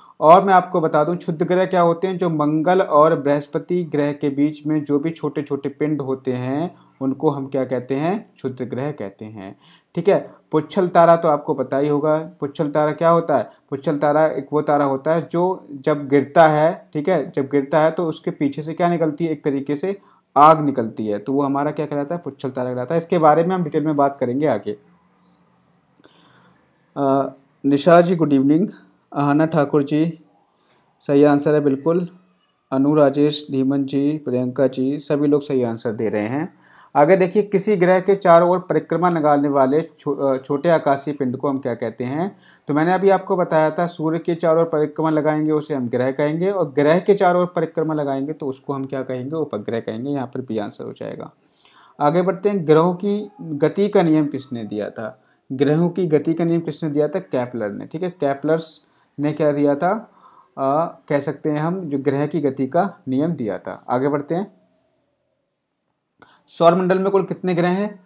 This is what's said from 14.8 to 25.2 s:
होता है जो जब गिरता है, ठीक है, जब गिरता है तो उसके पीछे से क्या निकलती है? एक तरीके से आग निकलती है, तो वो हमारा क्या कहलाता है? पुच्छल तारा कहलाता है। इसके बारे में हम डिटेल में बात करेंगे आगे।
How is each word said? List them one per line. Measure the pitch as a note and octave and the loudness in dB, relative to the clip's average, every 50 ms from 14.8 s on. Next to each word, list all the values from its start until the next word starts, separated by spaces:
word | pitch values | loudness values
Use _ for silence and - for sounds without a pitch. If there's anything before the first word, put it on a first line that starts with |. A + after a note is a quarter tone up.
| C#3+ | 2
होता | C#3+ C3+ C3+ C3+ D#3 E3 | 0 -2 -2 -2 -2 -2
है | E3+ D3+ - | -2 -2 -4
जो | - E3+ F3+ F#3 F#3 - - - | -2 -2 0 0 -2 -6 -10 -16
जब | C#3+ C3+ - D#3 D3+ C#3+ C#3+ B2+ | -14 -6 -2 -2 -2 -2 0 2
गिरता | C#3 C#3+ C#3+ C#3+ - E3+ E3 D#3 | 2 2 2 4 6 6 6 6
है, | D3+ D3+ D#3 E3 F#3 - - _ | 6 4 2 2 0 -2 -12 _
ठीक | - D3+ D3 F#3 | -8 -4 -2 0
है, | F#3 D3+ C3+ E3+ | 0 -2 -2 -4
जब | - D3+ | -4 -6
गिरता | C3 B2+ C#3+ C#3+ C3+ C#3 E3+ D3+ | -4 0 0 -2 0 2 2 2
है | D#3 D#3+ | 2 2
तो | D#3+ - F3 | 0 -2 -4
उसके | D#3+ D3+ - - F#3+ | -4 -6 -6 -8 -8
पीछे | E3+ - D3+ C#3 C#3+ D#3+ | -4 -2 -2 -2 -2 -4
से | D3 D#3+ D#3 | -10 -8 -4
क्या | D#3+ F3+ F3 | -2 0 0
निकलती | F3 D#3 E3 D#3 C#3+ C#3+ E3+ | 0 0 0 -2 -2 -4 -4
है? | D#3+ | -4
एक | D#3 D3 - | -4 -4 -2
तरीके | D3+ C#3 C#3 C#3 D3 D3 | -4 -2 -2 -4 -4 -6
से | D3 - F#3+ G3 - _ _ _ _ _ _ - | -4 -4 -6 -6 -8 _ _ _ _ _ _ 4
आग | C#3+ D3 D#3+ D#3+ D#3 | 6 8 8 8 6
निकलती | D3+ C#3+ C#3 C3 A2+ A2 A2 - A2 | 4 -2 -2 -2 -4 -4 -6 -8 -6
है, | G#2+ G#2 G#2 | -4 -4 -6
तो | - C#3 | -4 -2
वो | C3+ C#3+ | -2 -2
हमारा | C#3+ C3+ C#3 C#3 C#3+ D3+ | 0 0 -2 -2 -2 -4
क्या | D3 - D3+ | -4 -6 -6
कहलाता | D3 D3 C#3+ C#3+ C#3+ F3 | -4 -4 -6 -4 -4 -6
है? | E3+ - | -8 -8
पुच्छल | C#3 C3 - - C3 | -12 -12 -8 -10 -8
तारा | B2 C3+ B2+ B2+ | -6 -6 -6 -6
कहलाता | B2 B2 B2 - E3 | -6 -6 -6 -2 -4
है। | E3 | -4
इसके | E3 - F#3 E3+ | -2 0 0 4
बारे | D#3+ D3+ D3+ E3 E3+ | 4 4 4 4 2
में | F3+ F#3+ | 0 0
हम | F3+ F3 | -2 -4
डिटेल | D3 D#3 D3+ D3 | -2 -2 -2 -2
में | D#3 D3 | 0 0
बात | C#3+ C#3 C#3 C#3+ - | 2 0 0 0 -2
करेंगे | C3 A#2+ B2 C#3 D#3 | -4 -4 -2 -2 0
आगे। | C#3+ A#2 G2+ - G#2 G#2 - _ _ _ _ _ _ _ _ | 0 -2 -2 -4 -8 -12 -12 _ _ _ _ _ _ _ _